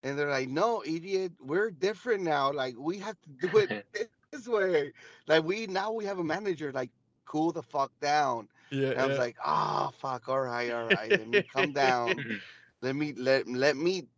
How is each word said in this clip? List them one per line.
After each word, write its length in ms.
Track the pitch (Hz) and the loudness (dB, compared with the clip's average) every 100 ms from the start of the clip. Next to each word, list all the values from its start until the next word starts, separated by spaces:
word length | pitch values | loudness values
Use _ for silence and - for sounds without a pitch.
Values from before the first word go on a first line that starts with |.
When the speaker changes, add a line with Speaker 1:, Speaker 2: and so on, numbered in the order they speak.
Speaker 1:
And 140 | 131 139 | -4 -2
they're 100 | 147 | 0
like, 180 | 139 131 | 0 0
"No, 340 | 139 220 226 147 | 0 2 0 -2
idiot, 480 | 165 175 190 185 - | -6 -2 -2 -2 -8
we're 300 | 131 165 220 | -4 -2 -2
different 520 | 160 190 214 247 208 | 0 -4 -2 -2 -2
now. 280 | 175 147 139 | 2 2 2
Like, 220 | 143 131 120 | 0 -4 -4
we 200 | 147 196 | -6 -4
have 200 | 196 214 | -6 -10
to 80 | - | -16
do 260 | 135 180 214 | -6 4 4
it 120 | 196 104 - | 4 -2 -6
Speaker 2:
<laughs> 380 | 202 240 _ _ | -8 -8 _ _
Speaker 1:
this 160 | 302 226 | -16 -2
way. 460 | 220 190 165 143 - - - - | 0 4 2 0 -8 -20 -20 2
Like, 160 | 160 160 | 4 4
we, 220 | 208 220 | -2 -2
now 240 | 185 208 | -2 -2
we 120 | 226 208 | -4 -4
have 140 | 196 | -4
a 40 | 165 | -2
manager, 460 | 165 208 165 147 | -2 -2 -4 -4
like, 180 | 131 127 _ _ _ - | -4 -6 _ _ _ -6
cool 260 | 151 165 | 0 0
the 100 | 170 | -2
fuck 280 | - 147 135 _ | -6 -4 -4 _
down." 480 | 147 151 143 117 104 _ - | 2 4 2 0 -6 _ -8
Speaker 3:
Yeah, 220 | 135 135 | -2 0
Speaker 1:
And 80 | 127 | 2
I 40 | 135 | 2
was 100 | 139 | 2
Speaker 3:
yeah. 20 | |
Speaker 1:
like, 180 | 120 - | -2 -2
"Ah, 480 | - 151 - - - | 0 0 2 0 -2
fuck, 380 | - 139 127 - | -4 -6 -6 -2
all 120 | 131 | -2
right, 300 | 131 120 120 | 0 -2 -2
all 140 | 117 113 | -2 0
right, 280 | - 110 202 | 0 2 0
let 120 | 113 | 2
me 160 | 202 | -2
calm 300 | - - 185 | 0 -2 0
Speaker 3:
<laughs> 0 | |
Speaker 1:
down. 520 | 143 135 127 117 127 120 104 - - - _ | 2 4 4 2 -2 -4 -8 -10 -20 -20 _
Let 140 | 127 139 | -4 -2
me, 180 | 151 | -4
let, 340 | 120 127 135 - | -2 4 4 4
let 300 | 127 139 135 | 2 2 4
me 300 | 170 190 135 | 0 0 -6